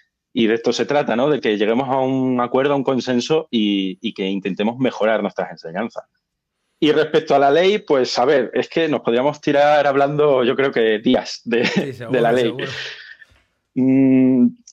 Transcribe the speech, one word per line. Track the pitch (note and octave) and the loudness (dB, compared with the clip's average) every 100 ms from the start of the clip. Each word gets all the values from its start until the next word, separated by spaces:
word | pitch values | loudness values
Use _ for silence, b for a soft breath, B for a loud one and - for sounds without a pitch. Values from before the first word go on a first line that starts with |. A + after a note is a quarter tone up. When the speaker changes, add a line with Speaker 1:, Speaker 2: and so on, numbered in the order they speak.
| B _ _ | B _ _
Speaker 1:
y | - A2 | -2 0
de | A#2 | 0
esto | B2+ | -2
se | - A#2 | -2 -2
trata, | D3 A#2+ A2+ | -2 -2 0
¿no? | C#3+ | 0
De | C#3 | 0
que | A#2 G#2 | 0 0
lleguemos | G#2 A#2 C3+ | 0 0 -2
a | C3+ | -2
un | C3 C3 C3 B2 | -2 0 -2 -2
acuerdo, | A#2+ C3 C#3+ | -2 0 0
a | C#3 | 0
un | |
consenso | C3 C3 B2+ B2 A#2+ D#3+ - | -2 -2 -2 -2 0 -2 0
y, | A#2 G#2 G2 F#2+ F#2 | -2 0 0 -2 -6
y | G#2+ | -8
que | F#2 F#2+ | -6 -6
intentemos | G2 G2 F#2 G#2+ A#2+ | -4 -4 -4 -4 -2
mejorar | B2+ - G#2+ G#2+ | -4 -2 0 0
nuestras | G2+ - F2 | -2 -6 -8
enseñanzas. | E2+ E2 F2 A#2 - - _ _ _ _ _ _ _ | -10 -12 -10 -10 -12 -20 _ _ _ _ _ _ _
Y | D3 | 0
respecto | D3+ D3+ D#3 D3+ | 0 0 0 2
a | C#3 | 2
la | A#2 | 4
ley, | D3+ F#3 G#3 | 4 2 0
pues, | - C#3 B2 - | 0 0 0 0
a | B2+ | 2
ver, | C#3+ A2 | 2 0
es | B2 - | -4 -4
que | E3 D#3+ | -2 -2
nos | B2 | -2
podríamos | - A#2 C#3+ D3 | 0 0 0 -2
tirar | - C#3+ D3 D3+ C#3+ | 0 2 4 4 2
hablando, | C3+ C#3+ D3 D3 C3 | 2 0 2 2 2
yo | A#2+ B2 | 2 0
creo | C3+ | 0
que | A#2+ A2 G#2+ | 0 0 0
días | B2+ B2 - - A#2 | 2 0 -2 -10 -4
de, | A#2 A#2 | -2 -2
Speaker 2:
Sí, | - | -2
Speaker 1:
<laughs> | C#3+ A2 A#2+ | -4 -8 -4
de | B2+ | 0
la | A#2 | 0
Speaker 2:
seguro, | B2 | 0
Speaker 1:
ley. | |
Speaker 2:
seguro. | A#2 B2+ C3+ B B B B B B B _ _ _ B2+ | -2 -4 -8 B B B B B B B _ _ _ -2
Speaker 1:
Mm, | C3 C3+ C3+ C3 C3 C3 B2 - _ | 2 4 4 4 4 4 2 0 _